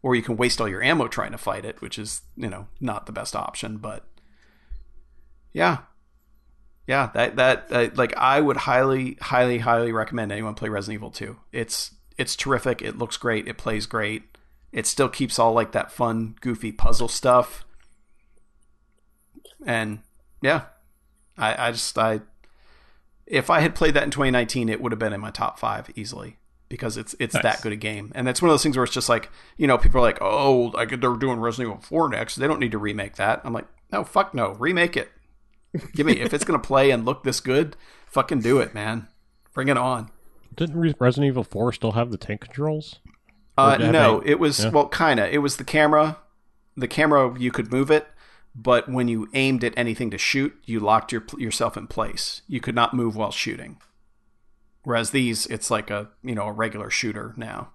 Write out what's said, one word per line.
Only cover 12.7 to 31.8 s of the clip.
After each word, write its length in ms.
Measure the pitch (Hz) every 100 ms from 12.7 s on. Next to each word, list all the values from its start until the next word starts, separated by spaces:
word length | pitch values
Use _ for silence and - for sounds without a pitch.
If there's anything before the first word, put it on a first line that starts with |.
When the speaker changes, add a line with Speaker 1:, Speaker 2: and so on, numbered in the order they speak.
| 117
Speaker 1:
It 160 | - 113
looks 180 | 117 -
great. 300 | 120 110 -
It 100 | 110
plays 300 | - 107 104
great. 500 | 117 104 110 - - _ _ -
It 120 | - 107
still 200 | - 131
keeps 300 | - 127 -
all, 140 | 117
like, 180 | 113 107
that 200 | 110 -
fun, 420 | - 120 113 110 113
goofy 320 | 123 113 113
puzzle 340 | 107 - 110 117
stuff. 560 | - 131 123 120 - - - - _ _ _ _ _ _ _ _ _ _ _ _ _ _ - - _
And 360 | 277 117 107 107 - _ _ -
yeah. 220 | 131 156 - _ _ _ _ _ _ -
I, 300 | 110 110 120
I 40 |
just, 240 | 113 - -
I, 220 | 113 107 - - - _ _ - _ _ _ _ -
if 220 | 156 127
I 100 | 165
had 140 | 156
played 200 | - 156
that 80 | 143
in 80 | 139
twenty 200 | 139 135
nineteen, 380 | 127 113 131 113
it 120 | 107
would 120 | 120
have 60 | 110
been 140 | 110
in 80 | 101
my 100 | 104
top 280 | - - -
five 320 | 113 104 104
easily 420 | - 107 - 104 - _ _ _
because 280 | - 120 113
it's, 180 | 110 -
it's 160 | 120
Speaker 2:
Nice. 80 | -
Speaker 1:
that 200 | 113 107
good 100 | 113
a 40 | 107
game. 360 | 107 107 107
And 120 | - 127
that's 140 | 127
one 60 | 170
of 40 |
those 100 | 147
things 140 | 156 131
where 80 |
it's 80 | 120
just 140 | 131 -
like, 220 | 113 - - - -
you 100 | 151
know, 120 | 123
people 200 | - 131
are 40 |
like, 140 | 120 -
"Oh, 500 | 95 107 139 127 120
like, 140 | - 113 127
they're 140 | 123 117
doing 220 | 131 117
Resident 300 | 117 113 120
Evil 80 | 98